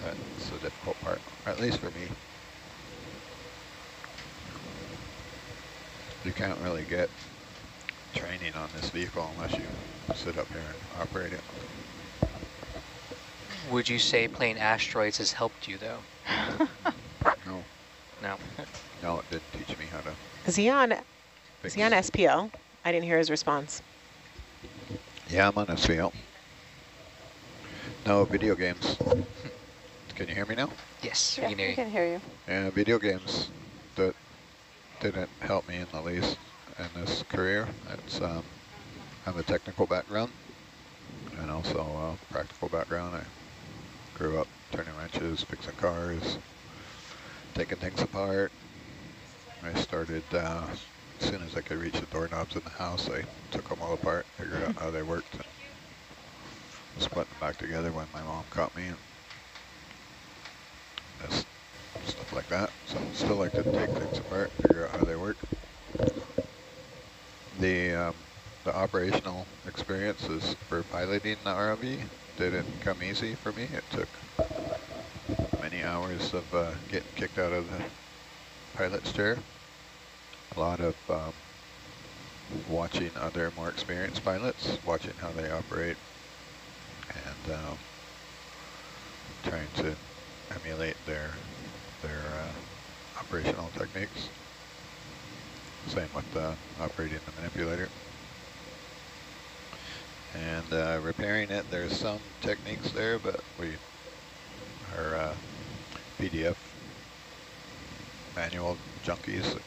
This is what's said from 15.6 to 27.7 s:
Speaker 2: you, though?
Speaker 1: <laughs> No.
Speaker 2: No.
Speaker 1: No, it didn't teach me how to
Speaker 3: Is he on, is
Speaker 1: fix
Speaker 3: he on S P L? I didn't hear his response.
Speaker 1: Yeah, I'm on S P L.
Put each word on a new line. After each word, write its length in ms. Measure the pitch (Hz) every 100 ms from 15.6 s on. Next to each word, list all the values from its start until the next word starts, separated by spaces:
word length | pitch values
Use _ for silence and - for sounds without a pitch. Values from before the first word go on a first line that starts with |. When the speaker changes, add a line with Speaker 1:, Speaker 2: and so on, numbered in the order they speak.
| -
Speaker 2:
you, 100 | 98
though? 220 | 110 120 - - -
Speaker 1:
<laughs> 400 | - - - 311 - - - - - - - -
No. 180 | 92 - - - - - -
Speaker 2:
No. 140 | 98 98 - - - - - -
Speaker 1:
No, 180 | 87 85
it 100 | -
didn't 220 | 82 -
teach 240 | - - -
me 80 | 80
how 160 | 82
to 100 | 76 - - - -
Speaker 3:
Is 100 | 180
he 140 | 214
on, 220 | 277 247
is 60 | - - - - - - -
Speaker 1:
fix 120 | 180
Speaker 3:
he 100 | 202
on 100 | 214
S 160 | 262 -
P 160 | - 143
L? 240 | 139 214 - - - 175
I 60 |
didn't 140 | 170 170
hear 120 | 165
his 120 | 160
response. 520 | 151 - 147 147 - - - - - - - - - - - - 104 - - -
Speaker 1:
Yeah, 200 | 95 98
I'm 80 | 101
on 120 | 104
S 160 | 82 -
P 120 | 82
L. 160 | 90 - - - - - - - - - - - - - - - -